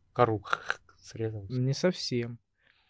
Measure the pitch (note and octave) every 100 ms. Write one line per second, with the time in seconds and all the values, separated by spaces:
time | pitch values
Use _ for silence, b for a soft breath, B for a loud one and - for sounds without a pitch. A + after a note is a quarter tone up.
0 | _ - A#2+ G#2+ - - - - _ -
1 | - A2 A2 A2 G2 B2+ B2+ C3+ F#3 F3+
2 | - B2 A#2 A#2+ _ _ _ _